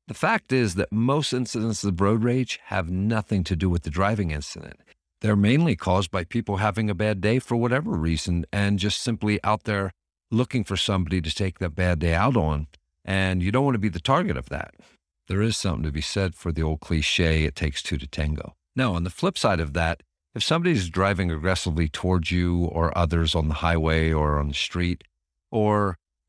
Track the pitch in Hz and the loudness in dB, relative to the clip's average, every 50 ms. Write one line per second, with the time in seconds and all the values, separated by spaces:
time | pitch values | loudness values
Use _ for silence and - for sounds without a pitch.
0 | _ - 107 - - 185 226 202 - - 131 131 120 101 85 101 - - 104 110 | _ -14 -6 -2 0 0 0 -2 -2 0 2 2 2 2 0 0 -2 0 0 0
1 | 117 127 143 156 139 - 127 127 123 - - 113 110 113 107 - - 101 90 85 | 0 2 2 0 0 -2 -2 -2 -4 -4 -4 -2 -2 -2 -2 -2 -2 -2 0 2
2 | 101 101 113 110 113 120 123 131 123 - - - - - 98 95 85 85 92 92 | 2 2 4 2 2 2 2 0 0 -2 -6 -10 -8 -4 -4 -4 -2 -2 -2 -2
3 | 98 110 117 110 107 - 107 95 80 - 95 78 95 92 87 82 - 80 71 90 | 0 0 0 -2 -2 0 0 0 0 0 0 0 2 0 0 0 -2 -4 -2 0
4 | 98 101 113 104 95 80 76 76 76 - - 80 - - - - _ _ _ _ | 0 0 0 0 -2 -2 -4 -6 -8 -10 -12 -14 -16 -18 -18 -20 _ _ _ _
5 | _ _ _ _ - 107 104 101 101 107 127 156 170 156 92 - - 92 90 98 | _ _ _ _ 0 2 4 4 4 4 4 4 4 2 0 0 0 0 2 2
6 | 98 - 101 92 87 - - 117 113 - 98 92 107 107 92 110 110 104 98 85 | 0 -2 -4 -6 -6 -4 -4 -4 -2 -2 -2 0 0 0 0 0 -2 -2 0 0
7 | 107 107 104 98 95 104 120 131 - - 120 117 120 120 123 139 160 226 - 78 | 0 0 0 0 2 2 2 0 0 0 0 0 2 2 0 0 -2 -2 -2 0
8 | 78 82 82 78 - 92 87 85 - - - 101 101 101 101 92 95 104 - - | 0 0 0 0 0 0 -2 -2 -2 -2 -2 0 0 0 0 0 0 -2 -2 -2
9 | - 123 113 - 107 107 104 - - 104 107 107 - 113 104 98 98 95 - _ | -4 -4 -4 -2 0 0 0 0 0 0 -2 -2 -2 -2 -2 -2 -2 -4 -6 _
10 | _ _ _ _ _ _ 113 113 127 - - 123 98 - 98 90 - - 98 92 | _ _ _ _ _ _ 0 0 0 0 -2 -4 -2 -2 -2 -2 0 0 0 0
11 | 87 78 95 92 78 80 - - 98 92 - - 95 82 78 92 90 90 87 76 | 0 0 -2 -2 -2 -2 -4 -2 -4 -4 -4 -4 -6 -4 -2 0 2 2 2 2
12 | 85 85 82 85 104 131 127 107 78 78 76 73 76 - - _ _ _ _ _ | 2 2 2 2 2 2 2 2 2 2 0 -2 -4 -6 -12 _ _ _ _ _
13 | _ - 95 95 95 92 92 90 90 98 107 131 143 139 123 104 101 104 80 - | _ -2 0 0 2 2 0 0 0 2 2 2 2 2 0 0 -2 -2 -4 -2
14 | - - 135 170 208 185 69 62 - - 71 - - - - _ - _ _ _ | 0 2 2 2 2 0 -4 -6 -6 -8 -8 -8 -8 -10 -16 _ -20 _ _ _
15 | _ _ _ _ _ - 95 98 107 113 107 - - 95 82 - 80 78 69 80 | _ _ _ _ _ -4 0 0 2 0 0 0 -2 -2 -2 -2 -2 -4 -4 -4
16 | - - - 101 98 90 - - - 87 76 78 80 78 80 - - - 87 78 | -6 -4 -2 0 0 -2 -2 -4 -6 -4 -2 0 0 -2 -2 -4 -2 -2 0 0
17 | - - - - 87 80 80 78 78 - - - 80 73 - - - - 80 69 | 0 0 0 2 2 2 4 2 2 0 0 -2 -4 -4 -4 -6 -6 -6 -6 -6
18 | 67 - - - 76 76 76 - - - - _ _ _ _ 123 131 113 90 85 | -6 -6 -6 -4 -2 -2 -2 -4 -8 -12 -18 _ _ _ _ -2 0 0 0 0
19 | 87 90 - - 165 190 - - - 113 95 80 82 73 69 87 82 80 85 - | -2 -4 -4 -2 -2 -2 0 0 2 2 2 2 0 -2 0 0 0 0 -2 -4
20 | _ _ _ _ _ _ - 117 - - 151 170 170 180 160 104 90 82 78 90 | _ _ _ _ _ _ -8 -6 -2 0 0 2 2 2 2 2 0 0 0 2
21 | 95 98 101 87 95 85 80 76 78 95 92 - - 92 78 85 82 76 - - | 2 2 2 2 0 0 -2 0 0 0 0 0 0 0 0 2 0 0 -2 -2
22 | - 90 92 90 80 - 87 87 87 87 87 87 87 - - 82 85 80 - 87 | 0 2 2 2 2 0 0 0 2 2 2 0 0 0 0 0 0 0 2 0
23 | 87 73 85 82 82 78 - 82 76 78 76 - 85 82 85 80 78 80 80 80 | 2 2 2 2 2 2 2 0 0 0 0 0 0 0 2 2 2 2 2 2
24 | 80 80 80 76 76 76 73 73 73 71 71 - - - - 87 90 87 85 - | 2 2 2 2 2 2 0 0 0 -2 -2 -4 -6 -4 -2 -2 -2 -2 -2 -4
25 | - _ _ _ _ _ _ _ _ _ - 110 104 107 104 104 101 98 87 - | -8 _ _ _ _ _ _ _ _ _ 0 2 2 4 4 2 2 0 -2 -6
26 | _ _ _ _ _ | _ _ _ _ _